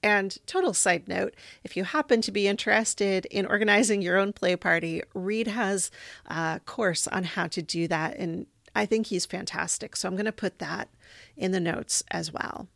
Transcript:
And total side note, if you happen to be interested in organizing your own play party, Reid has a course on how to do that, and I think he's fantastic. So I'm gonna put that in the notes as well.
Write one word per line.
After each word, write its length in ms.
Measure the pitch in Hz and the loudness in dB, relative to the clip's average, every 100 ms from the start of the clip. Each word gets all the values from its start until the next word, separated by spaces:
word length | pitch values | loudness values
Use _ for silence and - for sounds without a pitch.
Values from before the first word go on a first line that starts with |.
And 320 | 214 208 196 - - | 4 2 2 -6 -4
total 260 | 370 359 | 0 2
side 340 | 185 196 175 - | 2 2 2 0
note, 280 | 180 190 - - - | -4 -4 -6 -20 -16
if 140 | - - | -8 -4
you 60 | |
happen 380 | 190 302 294 233 | -2 0 4 4
to 100 | 226 | 4
be 160 | 208 196 | 2 2
interested 800 | 202 - 208 226 - 202 190 - | 2 2 2 2 0 2 2 0
in 200 | - 185 | -2 0
organizing 560 | 208 214 202 220 202 | 2 4 6 6 2
your 160 | 180 180 | 4 4
own 160 | 196 | 2
play 220 | 202 - 180 | 2 0 2
party, 480 | - 170 165 165 - | 2 2 0 -4 -6
Reid 340 | - 185 220 226 | -6 -2 0 -2
has 440 | 214 202 196 180 - - - - | 0 0 0 -2 -6 -18 -18 -8
a 340 | 160 165 160 - | -4 -2 -4 -8
course 400 | - 208 160 - | 0 0 2 -2
on 160 | 190 | -2
how 220 | 180 - 170 | -2 -2 -4
to 140 | - | -4
do 260 | 165 170 165 | -4 -2 0
that, 300 | 160 160 - | 0 -2 -4
and 300 | 175 165 - _ _ - | -4 -4 -8 _ _ -2
I 100 | 208 | 2
think 220 | 220 220 | 2 0
he's 180 | 190 - | -2 -4
fantastic. 720 | 180 - 165 175 - - - | -6 -6 -6 -4 -4 -6 -6
So 120 | 185 | -4
I'm 80 | 185 | -2
gonna 160 | 214 | -4
put 280 | 214 196 - | -2 -6 -6
that 300 | 156 202 - _ - - - - | -8 -8 -10 _ -20 -20 -20 -4
in 140 | 190 | -2
the 80 | 185 | 0
notes 440 | 170 165 - - - | 0 -2 -2 -4 -2
as 220 | 175 160 | -6 -6
well. 360 | - - - 185 | -6 -6 -8 -14